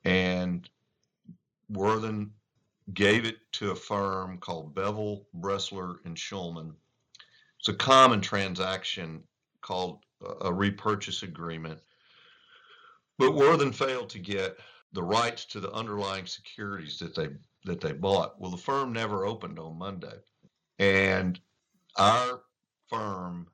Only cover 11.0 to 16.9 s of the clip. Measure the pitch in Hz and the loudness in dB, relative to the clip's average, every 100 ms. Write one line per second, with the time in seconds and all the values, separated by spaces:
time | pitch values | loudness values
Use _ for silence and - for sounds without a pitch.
11 | - - 92 80 85 80 80 78 _ _ | -4 -8 -8 -10 -8 -8 -10 -12 _ _
12 | _ _ - _ _ - _ - - _ | _ _ -20 _ _ -20 _ -20 -20 _
13 | _ - 131 151 139 165 143 120 135 127 | _ 4 4 8 8 8 2 0 -2 -2
14 | 107 98 90 98 95 - - - _ 92 | -6 -12 -6 -4 -4 -6 -20 -20 _ -6
15 | 87 110 117 117 - 104 87 110 110 104 | 0 2 0 -4 -12 -10 -8 -6 -6 -4
16 | 98 95 90 - - - 101 98 76 | -4 -6 -8 -12 -14 -10 -8 -8 -10